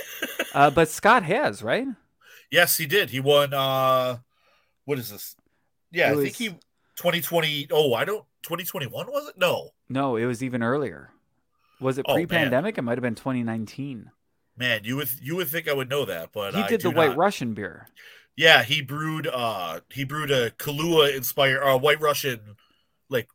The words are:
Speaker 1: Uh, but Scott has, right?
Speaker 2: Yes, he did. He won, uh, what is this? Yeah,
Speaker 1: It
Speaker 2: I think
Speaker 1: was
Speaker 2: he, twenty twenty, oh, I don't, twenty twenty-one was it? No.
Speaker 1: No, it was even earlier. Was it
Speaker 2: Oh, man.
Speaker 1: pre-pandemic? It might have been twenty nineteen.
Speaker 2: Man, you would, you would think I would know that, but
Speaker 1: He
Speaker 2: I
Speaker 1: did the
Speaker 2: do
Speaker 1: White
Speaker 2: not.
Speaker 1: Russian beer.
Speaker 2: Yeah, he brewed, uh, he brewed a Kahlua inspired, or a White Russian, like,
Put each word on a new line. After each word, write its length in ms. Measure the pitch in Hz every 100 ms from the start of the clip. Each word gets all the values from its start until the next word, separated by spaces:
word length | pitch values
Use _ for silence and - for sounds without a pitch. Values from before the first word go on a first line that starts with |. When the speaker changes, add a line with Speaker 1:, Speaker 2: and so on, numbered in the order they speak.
| - - - - -
Speaker 1:
Uh, 200 | 139 147
but 180 | 143 160
Scott 320 | - 208 247
has, 400 | 156 240 277 104
right? 240 | 107 185 269 214 _ _ _ - -
Speaker 2:
Yes, 260 | 160 165 -
he 120 | 147
did. 240 | 202 117
He 80 | 131
won, 340 | 135 143 139
uh, 640 | 139 135 131 131 131 127 120 _ _ _ _ _ _ -
what 120 | 139
is 140 | 104
this? 240 | 101 - - _ _ _ _ _
Yeah, 160 | 170 143
Speaker 1:
It 40 |
Speaker 2:
I 20 | 147
think 100 | 131
Speaker 1:
was 80 | -
Speaker 2:
he, 180 | 220 165 _ _ _ -
twenty 240 | 175 170
twenty, 460 | - 170 156 147 135
oh, 240 | 156 147
I 100 | 117
don't, 220 | 165 214 _ _
twenty 220 | - 170
twenty-one 420 | 185 180 120 113 202
was 180 | 285 294
it? 80 | 185
No. 380 | 175 110 - _ -
Speaker 1:
No, 260 | 131 139 113
it 100 | 123
was 160 | 113
even 200 | 127 123
earlier. 480 | 117 143 120 71 - _ _ _ _ _ _ -
Was 200 | 131 131
it 60 | 135
Speaker 2:
Oh, 60 | 139
man. 100 | 170
Speaker 1:
pre-pandemic? 540 | 170 139 127 208 -
It 20 |
might 160 | 120 123
have 60 |
been 100 | 123
twenty 300 | 107 135 123
nineteen. 640 | 117 113 104 - 139 117 117 _ _ _ _ 113
Speaker 2:
Man, 240 | 123 110 107
you 100 | 135
would, 140 | 147 -
you 140 | 127 175
would 140 | 139
think 180 | 165 160
I 60 |
would 140 | 139 127
know 160 | 143 104
that, 260 | 85 82
but 220 | 107 101 190
Speaker 1:
He 80 |
Speaker 2:
I 40 | 196
Speaker 1:
did 140 | 226
the 80 | 175
Speaker 2:
do 80 | 156
Speaker 1:
White 120 | 151
Speaker 2:
not. 80 | 131
Speaker 1:
Russian 360 | 196 - 120
beer. 340 | 104 92 78 - _ - - _ -
Speaker 2:
Yeah, 280 | 160 143
he 180 | 117 151
brewed, 460 | 123 147 156 156 151
uh, 540 | 127 117 98 85 85 _
he 120 | 135
brewed 280 | 139 151 143
a 180 | 135 113
Kahlua 680 | - 151 143 170 160 143 135
inspired, 440 | 123 - 135 131
or 80 | 139
a 80 | 131
White 240 | 147 151
Russian, 540 | 151 139 139 113 107 107 _ _ _ _ -
like, 220 | 127 -